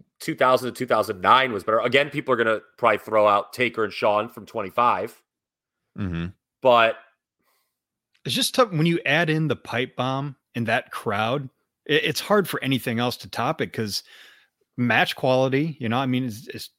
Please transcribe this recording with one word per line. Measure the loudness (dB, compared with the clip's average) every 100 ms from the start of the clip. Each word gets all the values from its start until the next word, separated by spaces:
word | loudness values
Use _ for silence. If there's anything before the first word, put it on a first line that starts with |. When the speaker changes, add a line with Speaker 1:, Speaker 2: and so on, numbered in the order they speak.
| _ _
Speaker 1:
two | -10
thousand | 0 2 2 0
to | -8
two | -2
thousand | 0 0 0
nine | 4 4 4
was | -2
better. | 0 0
Again, | 2 0 0
people | -4 -2
are | 0
gonna | 2 0 -4 0
probably | 2 2
throw | 0 4 4
out | 4 0
Taker | -4 -2 -2
and | -4
Shawn | 0 0 0 -2
from | -10 -12
twenty-five. | -10 -4 0 2 0 -4 -10 _ _ _ _ _ _ _ -8
Speaker 2:
Mm-hmm. | -6 -4 -6 -10 _ _
Speaker 1:
But | 4 4 4 0 _ _ _ _ _ _ _ _ _ _ _ _
Speaker 3:
It's | -6
just | -4 -2
tough | 2 2
when | 2 2
you | 2 0
add | 2 2
in | 0 0
the | -2
pipe | -4 -4 -4 -4
bomb | -4 -4 -8 -12 _
in | -6
that | -2 -2 -4
crowd. | -8 -4 -2 0 -2 -6 -16 _ _ -2
It, | 0
it's | 0 -4
hard | 0 0 0
for | -4
anything | -2 -2 -2 -2
else | -2 -4
to | -10
top | -4 -4 -2
it | -6
'cause | -4 -6 -6 -10 -20 -20 _ _ _ _ -4
match | 2 2 2 0
quality, | 0 2 2 0 -2 -4
you | -4
know, | -2
I | 0
mean, | -2
it's, | -2 -8 -14
it's | -14 -16